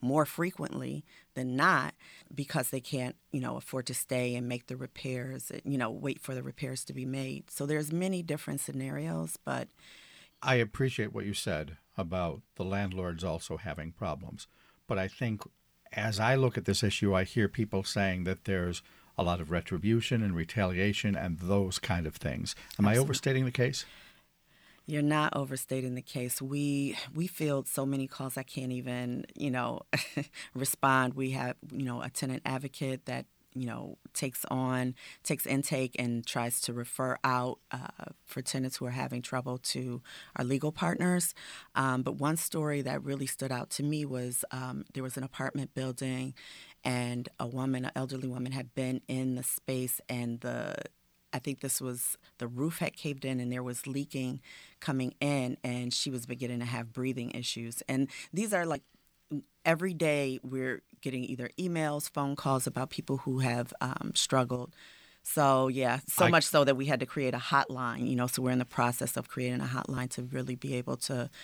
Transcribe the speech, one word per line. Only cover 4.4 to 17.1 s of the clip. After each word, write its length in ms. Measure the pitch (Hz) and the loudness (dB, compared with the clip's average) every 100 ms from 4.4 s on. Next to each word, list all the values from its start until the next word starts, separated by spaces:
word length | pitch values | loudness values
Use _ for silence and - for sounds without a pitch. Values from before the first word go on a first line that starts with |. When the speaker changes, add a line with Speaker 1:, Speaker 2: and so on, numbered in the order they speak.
| 123 | -2
Speaker 1:
make 200 | 123 - | -4 -6
the 100 | 127 | -10
repairs, 760 | 127 - 131 127 131 131 - - | -8 -8 -6 -4 -4 -8 -8 -6
you 160 | - 139 | -2 2
know, 100 | 113 | 0
wait 300 | - 143 - | 0 -4 -4
for 140 | - 127 | -6 -6
the 80 | |
repairs 400 | 135 - 135 131 - | -6 -6 -6 -6 -6
to 80 | |
be 120 | 135 131 | -6 -4
made. 440 | 135 131 139 - | -4 -4 -8 -10
So 160 | - 143 | -4 0
there's 260 | 151 151 | 0 0
many 300 | 165 185 185 | 0 0 0
different 380 | 165 156 - 143 | -2 -4 -4 -6
scenarios, 760 | - 135 135 143 160 160 160 - | -4 -4 -4 -4 -2 -2 -4 -6
but 240 | - 131 - _ - - - - - _ | -4 -4 -4 _ -20 -20 -20 -20 -20 _
Speaker 2:
I 120 | 131 127 | 2 4
appreciate 560 | 113 - 131 - 107 | 4 2 0 2 -2
what 140 | 104 101 | -2 -4
you 80 | |
said 440 | 98 - 78 73 78 _ - | -2 0 -2 -2 -10 _ -6
about 460 | 90 90 85 69 - - | -2 0 0 -2 -12 -6
the 80 | |
landlords 600 | 92 98 101 92 90 82 | -2 0 0 -2 -2 -2
also 340 | 90 82 - 80 | -2 -2 -4 -6
having 360 | - 76 80 | -6 -6 -8
problems. 520 | - 95 76 - - - _ - _ - | -4 -4 -4 -8 -12 -16 _ -20 _ -4
But 140 | 101 | 0
I 80 | 95 | 0
think 340 | - 120 107 - _ _ _ - | -2 -2 -2 -6 _ _ _ -8
as 280 | - 107 104 | -2 0 2
I 160 | 113 135 | 4 6
look 200 | 127 110 | 6 4
at 100 | 98 | 2
this 180 | 98 | 2
issue, 320 | 101 - 104 | 2 4 4